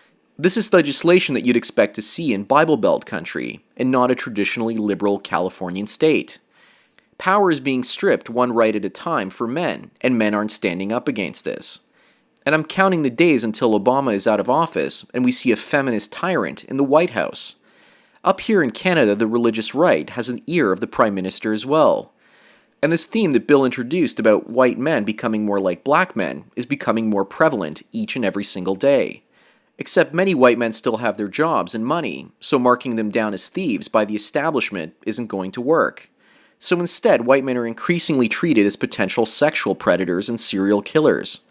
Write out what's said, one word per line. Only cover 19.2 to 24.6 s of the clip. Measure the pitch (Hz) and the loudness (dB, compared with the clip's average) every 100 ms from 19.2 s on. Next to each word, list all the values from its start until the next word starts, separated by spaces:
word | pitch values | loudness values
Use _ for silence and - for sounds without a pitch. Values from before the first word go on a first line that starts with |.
| 110 | 0
religious | 120 117 110 107 135 | 2 0 0 -2 2
right | 175 82 73 | 2 2 0
has | 123 117 | -8 -6
an | 120 - | -8 -4
ear | 170 107 | 0 2
of | 92 | 0
the | - | -2
Prime | - 113 | 2 2
Minister | 98 92 - 110 | 0 -4 -4 -4
as | 107 | -4
well. | 127 156 131 76 - _ _ _ _ _ _ _ | 0 4 4 2 -2 _ _ _ _ _ _ _
And | 151 | -2
this | 165 - | -2 -2
theme | 226 190 | 0 2
that | 123 - | 2 4
Bill | 143 | 4
introduced | 131 131 120 175 127 - | 4 -2 -4 -2 -2 2
about | 110 104 - | 4 4 2
white | 117 | 2